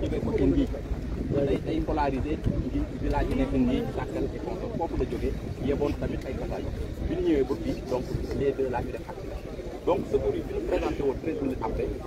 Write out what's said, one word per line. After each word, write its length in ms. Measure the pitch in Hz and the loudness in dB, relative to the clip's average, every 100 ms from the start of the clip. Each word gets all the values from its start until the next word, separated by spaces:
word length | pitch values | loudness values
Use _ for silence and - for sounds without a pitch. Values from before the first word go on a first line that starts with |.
jógee 180 | - - | 0 0
côté 240 | - 220 269 | 2 4 6
Ndie. 220 | 277 262 - - - - - - | 6 4 0 -2 -2 -2 -2 0
Day, 300 | 135 139 127 - | 2 4 2 0
day 140 | 156 | 0
polarisé 520 | - 156 143 131 147 | 2 2 2 2 0
Ndie, 480 | 160 - - 127 143 147 - | 0 2 2 0 0 -2 -2
village 280 | 147 143 - | 0 2 2
yi 60 | 127 | 2
nekk 180 | 135 | 2
Ndie, 300 | 135 123 120 - - | 4 4 2 0 -2
Sakal 280 | - - | -4 -2
et 180 | - - | -2 -2
consorts, 320 | - - - - | -6 -4 -4 -2
foofu 180 | 165 151 | -2 0
la 80 | 127 | 0
jógee, 280 | 117 - - - - 127 | 0 -2 -2 -4 -2 0
yeboon 280 | 143 143 147 | 2 2 0
tamit 260 | 131 - 135 | -2 -4 -4
ay 80 | |
bagages. 400 | - - 98 - - - - - | -4 -4 -4 -4 -4 -4 -4 -2
Bi 60 | 180 | 0
ñu 60 | |
ñëwee 220 | 175 147 | 4 4
ba 120 | 131 - | 4 0
fii, 140 | 131 - - | -2 -4 -2
donc 140 | 123 120 - - 117 | -2 0 -2 -2 0
les 120 | 139 | 2
deux 180 | 135 131 | 2 0
laa 120 | 123 | 0
fi 100 | 127 | -2
def 180 | 120 - | -6 -8
accident. 320 | 110 - - - - - - - | -8 -8 -8 -8 -8 -8 -4 0
Donc 140 | 185 - | 0 2
secours 240 | - 415 339 | 2 2 0
yi 60 | |
bi 120 | - | -2
ñu 80 | - - | -4 0
présenté 340 | - - - | 0 0 0
woo 120 | 139 120 | 0 0
treize 200 | 165 151 | -2 -2
minutes 220 | 135 127 | -2 -2
après, 240 | - - - - | -2 0 -2 -2